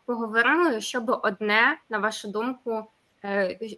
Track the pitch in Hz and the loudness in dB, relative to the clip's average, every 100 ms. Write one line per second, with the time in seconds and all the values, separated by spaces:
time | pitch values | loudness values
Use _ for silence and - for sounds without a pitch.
0 | - 233 226 220 240 320 339 220 - 254 | -6 -4 -2 2 4 4 4 2 -2 -4
1 | 226 233 208 190 214 214 247 320 - 214 | -2 0 0 -2 2 4 4 2 -4 -2
2 | 208 214 214 202 247 254 240 220 214 _ | -2 -4 -8 -6 -4 -6 -6 -6 -6 _
3 | _ _ 202 202 185 180 220 | _ _ -4 -2 -2 -2 -10